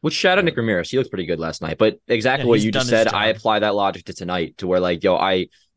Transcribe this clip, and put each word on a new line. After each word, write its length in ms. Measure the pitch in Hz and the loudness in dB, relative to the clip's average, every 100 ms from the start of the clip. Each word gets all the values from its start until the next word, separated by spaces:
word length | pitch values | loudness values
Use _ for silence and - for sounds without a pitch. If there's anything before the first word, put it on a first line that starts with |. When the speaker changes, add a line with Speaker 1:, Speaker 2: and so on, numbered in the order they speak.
Speaker 1:
Which, 140 | 151 - | -4 0
shout 240 | 190 185 | 2 2
out 20 | |
Speaker 2:
Yeah. 40 | 175 | 2
Speaker 1:
Nick 120 | 143 | 0
Ramirez. 320 | 113 95 82 | 0 0 0
He 80 | 123 | -2
looked 140 | 131 | -2
pretty 160 | 92 82 | -4 -4
good 120 | 82 | -4
last 220 | 80 78 | -4 -6
night. 160 | 80 80 | -8 0
But 220 | 110 - _ | 0 0 _
exactly 380 | 120 113 135 127 | 0 0 0 2
Speaker 2:
Yeah, 40 | |
Speaker 1:
what 60 | 113 | 2
Speaker 2:
he's 100 | 107 | 2
Speaker 1:
you 60 | |
just 180 | 127 127 | -2 0
Speaker 2:
done 80 | 113 | 2
his 80 | 110 | 2
Speaker 1:
said, 60 | |
I 140 | 98 107 | 2 0
Speaker 2:
job. 80 | 110 | 0
Speaker 1:
apply 220 | 113 107 | 0 0
that 160 | 104 101 | 0 0
logic 300 | 98 92 - | 0 -2 -12
to 80 | |
tonight 440 | 92 87 90 82 - | -12 -6 -4 -4 -6
to 80 | 92 | -2
where, 140 | 90 | 0
like, 240 | 90 85 | 2 0
yo, 120 | 92 90 | 0 2
I, 340 | 95 95 90 _ _ | 2 0 -2 _ _